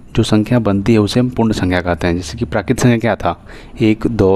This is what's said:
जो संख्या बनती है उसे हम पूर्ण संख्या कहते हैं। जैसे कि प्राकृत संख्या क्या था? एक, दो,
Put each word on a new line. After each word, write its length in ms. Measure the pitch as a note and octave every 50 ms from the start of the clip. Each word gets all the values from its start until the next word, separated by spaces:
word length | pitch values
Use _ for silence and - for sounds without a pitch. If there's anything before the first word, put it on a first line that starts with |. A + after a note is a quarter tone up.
| - - -
जो 80 | - A2+
संख्या 360 | - A2 G#2+ G#2+ - B2+ B2
बनती 340 | A2 G#2 G2+ G2+ G2 A#2+ A#2
है 60 | A2
उसे 200 | G#2 G2+ - B2
हम 100 | B2 B2+
पूर्ण 240 | B2 - A2+ A2+ G#2+
संख्या 280 | G2+ G2 F#2 F2+ F2+
कहते 260 | F2 F2+ F2 F2 - F2
हैं। 80 | E2+
जैसे 220 | F2 F#2 - - -
कि 80 | A#2+
प्राकृत 340 | - - A2 F#2+ - B2 -
संख्या 180 | - B2 A#2+ A2+
क्या 180 | A2+ A#2 G2
था? 200 | - - F#2 E2 - - - - - - - - -
एक, 240 | A#2 A2 A2 G#2+ - -
दो, 220 | A#2 G#2 G2+ F#2+ F#2+